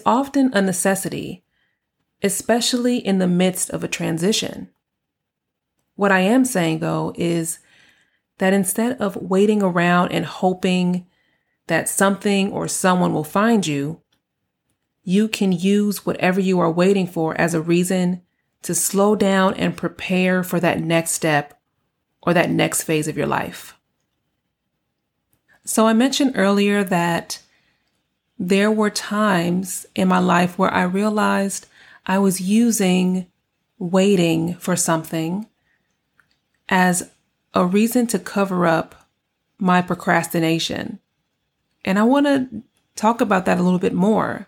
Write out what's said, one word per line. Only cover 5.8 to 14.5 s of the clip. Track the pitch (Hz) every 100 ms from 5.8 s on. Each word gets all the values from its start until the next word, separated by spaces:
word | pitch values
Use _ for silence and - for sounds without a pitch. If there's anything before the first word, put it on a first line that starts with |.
| _
What | - 202
I | 190
am | 185 254
saying, | 254 190 165 160
though, | 165 160 160 -
is | 170 170 160 - _ _ _ _ _ _ _ -
that | 190
instead | 196 190 - 233 247
of | 202 190
waiting | 180 190 208 214
around | 190 175 175 175 175
and | 165
hoping | 165 - 185 185 190 185 180 180 180 _ _ _ _ _ -
that | 160 -
something | - 196 196 208 196 196
or | 156 160
someone | - 185 180 175
will | 165
find | 151 196 220 226 165
you, | 143 143 165 _ _ _ _ _